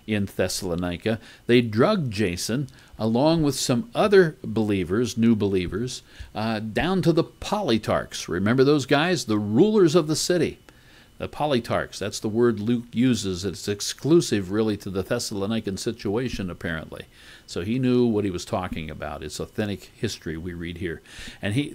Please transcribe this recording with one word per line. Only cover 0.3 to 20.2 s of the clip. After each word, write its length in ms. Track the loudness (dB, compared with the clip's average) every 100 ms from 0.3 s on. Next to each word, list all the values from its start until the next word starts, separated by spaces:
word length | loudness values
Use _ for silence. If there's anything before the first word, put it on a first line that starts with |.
| -2 -2 -2 -4 -2 -2 -2 -2 -4 -6 -10 2
they 140 | 4
drugged 500 | 4 2 2 2 -2
Jason, 560 | -2 -2 -2 -4 -4 -4 -10 -20 -6
along 420 | 0 2 2 4
with 140 | 2 0
some 340 | 0 0 0 0
other 420 | 6 6 6 2
believers, 760 | -4 -2 2 0 0 0 0 2
new 180 | 4 4
believers, 680 | 4 2 0 -4 -6 -8 -14 -18 -12 -6
uh, 240 | -4 -4
down 420 | -4 -2 0 2
to 100 | 2
the 120 | 2
politarchs. 1040 | 0 -6 -4 -2 2 0 2 0 -2 -8 -4
Remember 360 | 0 2 4
those 220 | 6 4 4
guys? 400 | 2 2 0 0
The 140 | 0
rulers 560 | 2 4 6 6 6 4
of 100 | 2
the 100 | 0
city. 440 | 0 0 0 -4 -16 -20 -20 -20 -20 -12
The 100 | -10
politarchs, 720 | -4 0 0 0 -2 -2 -6
that's 240 | -8 -6
the 80 | -2
word 320 | 2 2 2
Luke 240 | 0 -2 -2
uses. 500 | 0 2 2 -2 -4
It's 240 | -6 -6 -6
exclusive, 840 | -4 -6 -4 2 4 4 -2 0
really, 260 | 0 0 -2
to 120 | -4
the 140 | -6
Thessalonican 720 | -4 -4 -4 -4 -2 -2 -4 -6
situation, 720 | -6 -6 -4 -2 -4 -6 -8
apparently. 580 | -8 -6 -6 -8 -14 -16 -20 -20 -20 -10
So 160 | -6
he 160 | -4 -2
knew 280 | 2 4 2
what 180 | 2
he 80 | -2
was 140 | -4 -4
talking 440 | -4 -4 -8 -10
about. 320 | -10 -10 -10
It's 180 | -10 -10
authentic 500 | -8 -6 -4 -6 -10 -8
history 420 | -8 -6